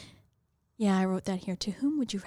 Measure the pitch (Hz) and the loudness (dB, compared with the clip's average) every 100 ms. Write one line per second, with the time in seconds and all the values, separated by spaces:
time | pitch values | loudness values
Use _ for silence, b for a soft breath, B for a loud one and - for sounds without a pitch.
0 | B B B _ _ _ _ - 208 190 | B B B _ _ _ _ 0 2 4
1 | 190 185 - 190 - 180 - 180 277 302 | 4 2 0 -4 -2 -4 -4 -2 0 0
2 | 240 202 | 0 -4